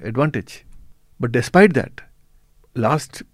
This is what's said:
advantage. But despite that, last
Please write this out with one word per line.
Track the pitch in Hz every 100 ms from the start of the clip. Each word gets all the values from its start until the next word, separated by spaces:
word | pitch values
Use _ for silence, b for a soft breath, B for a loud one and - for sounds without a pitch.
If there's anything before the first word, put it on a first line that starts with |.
| 107
advantage. | 117 151 123 - - - - - - _ -
But | 120
despite | 120 - 175 208 127
that, | - - - _ _ _ _ _ _
last | 127 110 151 - - -